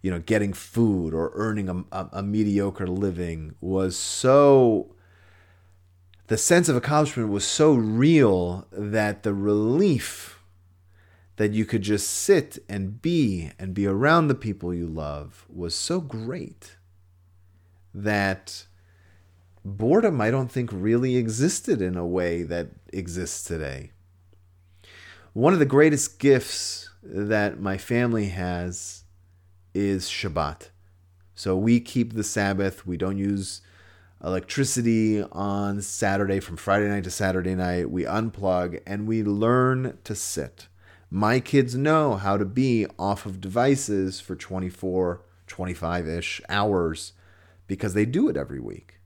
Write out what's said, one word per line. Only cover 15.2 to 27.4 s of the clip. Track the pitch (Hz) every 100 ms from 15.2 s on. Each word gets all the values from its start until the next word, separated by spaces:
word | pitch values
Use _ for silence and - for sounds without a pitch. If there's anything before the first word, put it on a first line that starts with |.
| 73 - -
was | 87 85
so | - - 175
great | 147 113 110 165 - - - - _ _ _ _ _ _ _ _ _ _ _
that | 98 104 104 98 95 - - - _ _ _ _ _ _ _ _ _
boredom, | 98 98 110 190 226 147
I | 110
don't | 131 127
think, | - 117
really | 101 101 120 127 127
existed | 113 110 151 - - 151
in | 92 90
a | 87
way | 90 87 85
that | 82 85 85 - -
exists | 95 87 85 87 -
today. | - 85 73 67 76 - _ _ _ - _ _ _ _ - - - - -
One | - 131
of | 185
the | 139
greatest | 135 156 147 - -
gifts | 139 135 - - - - - -
that | - 95 104 107